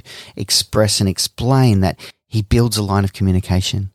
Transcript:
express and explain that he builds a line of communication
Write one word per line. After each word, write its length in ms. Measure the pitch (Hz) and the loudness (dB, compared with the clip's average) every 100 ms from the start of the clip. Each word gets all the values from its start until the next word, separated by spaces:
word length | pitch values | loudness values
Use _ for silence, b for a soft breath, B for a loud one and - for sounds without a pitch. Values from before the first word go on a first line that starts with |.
| - B B B | -4 B B B
express 640 | - - - 107 110 - | -4 -2 -2 0 2 2
and 100 | 98 | 0
explain 720 | 87 - - 120 135 131 98 | -2 -6 -4 0 4 4 4
that 180 | 92 - B B _ | 0 -2 B B _
he 140 | 110 | -4
builds 360 | 101 117 117 107 | 0 2 2 0
a 60 | |
line 200 | 101 98 | -2 0
of 100 | 98 | 0
communication 760 | - 95 92 - 92 - 101 98 | -2 0 0 0 -2 -2 -4 -8